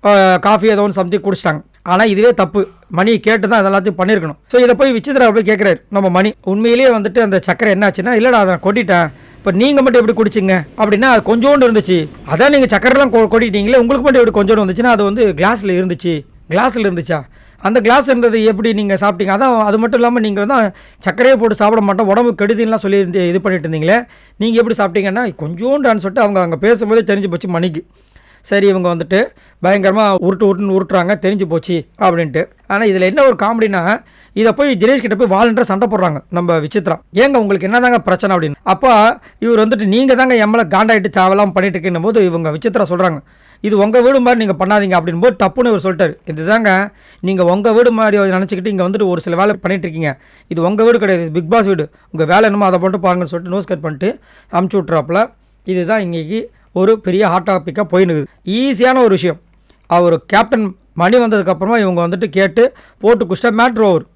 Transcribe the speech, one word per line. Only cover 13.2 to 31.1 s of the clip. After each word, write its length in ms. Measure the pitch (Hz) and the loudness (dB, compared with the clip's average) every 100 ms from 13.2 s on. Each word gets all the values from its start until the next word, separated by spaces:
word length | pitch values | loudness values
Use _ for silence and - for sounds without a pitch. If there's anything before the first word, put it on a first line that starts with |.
| 220 | 2
கொட்டிட்டீங்களே, 480 | 226 226 208 202 262 | 2 0 -2 2 2
உங்களுக்கு 240 | 233 277 | 2 2
மட்டும் 260 | 277 254 233 | 2 4 2
எப்படி 140 | 202 | 2
கொஞ்சோண்டு 240 | 196 214 | 2 2
வந்துச்சுன்னா?" 220 | 196 185 247 | 0 0 0
"அது 180 | 226 | 2
வந்து 280 | 202 208 220 | 0 0 0
கிளாஸ்ல 340 | 151 185 233 196 | 2 0 0 -2
இருந்துச்சு." 580 | 180 185 170 175 160 - - _ | -2 -2 -4 -4 -6 -8 -20 _
"கிளாஸ்ல 240 | 165 254 | -2 -2
இருந்துச்சா? 480 | 233 208 175 143 160 131 _ - _ | -2 -4 -4 -6 -6 -8 _ -20 _
அந்த 220 | 196 226 | -2 0
கிளாஸ் 280 | 214 254 262 | 2 2 2
இருந்தது 360 | 247 240 220 | 2 2 2
எப்படி 280 | 220 196 190 | 0 0 -2
நீங்க 220 | 196 208 | -2 -2
சாப்பிட்டீங்க?" 420 | 190 202 175 190 196 | 0 -2 -2 -2 0
"அதான், 220 | 262 233 | 0 2
அது 200 | 214 214 | 0 0
மட்டும் 220 | 226 240 | 0 2
இல்லாம 200 | 240 240 | 2 0
நீங்க 240 | 214 196 | -2 -2
வந்து 280 | 202 269 214 - - _ | -2 0 -2 -4 -20 _
சர்க்கரையே 380 | - 180 254 262 | -6 0 2 4
போட்டு 180 | 226 | 2
சாப்பிட 260 | 214 208 226 | 2 2 2
மாட்டோம், 260 | 202 190 214 | 0 0 0
உடம்பு 380 | 202 240 226 | 2 2 0
கெடுதின்லாம் 300 | 208 220 226 | -2 0 0
சொல்லி 280 | 220 202 196 | -2 0 0
இருந்து-, 260 | 185 180 175 | 0 0 0
இது 120 | 180 | -2
பண்ணிட்டு 280 | 190 185 156 | -2 -4 -4
இருந்தீங்களே, 360 | 160 160 220 240 _ _ _ | -4 0 0 -2 _ _ _
நீங்க 260 | 220 226 | -2 0
எப்படி 120 | 233 | 0
சாப்பிட்டீங்கன்னா?" 600 | 233 202 170 196 196 247 156 | 0 -2 -2 -2 -2 -4 -6
கொஞ்சோண்டான்னு 580 | 156 170 240 285 254 214 | -10 -6 -2 0 0 0
சொல்லிட்டு 240 | 180 208 | -2 -2
அவங்க 200 | 208 196 | 0 0
அங்க 160 | 175 160 | -2 -2
பேசும்போதே 580 | 202 233 214 220 202 | 0 0 2 0 0
தெரிஞ்சு 160 | 202 196 | -2 -2
போச்சு 180 | 170 185 | -6 -6
மணிக்கு. 380 | 170 180 156 - _ _ _ _ _ | -4 -4 -6 -12 _ _ _ _ _
சரி, 260 | - 202 202 | -4 0 2
இவங்க 280 | 190 175 | 2 -2
வந்துட்டு 320 | 170 170 185 226 _ _ _ | -4 -2 -2 -2 _ _ _
பயங்கரமா 540 | 175 202 190 202 214 185 | -2 0 0 0 0 0
உருட்டு 240 | 170 190 | -2 0
உருட்டுன்னு 360 | 208 185 202 190 | 0 0 -2 -2
உருட்டுறாங்க, 360 | 185 190 175 | 0 -2 0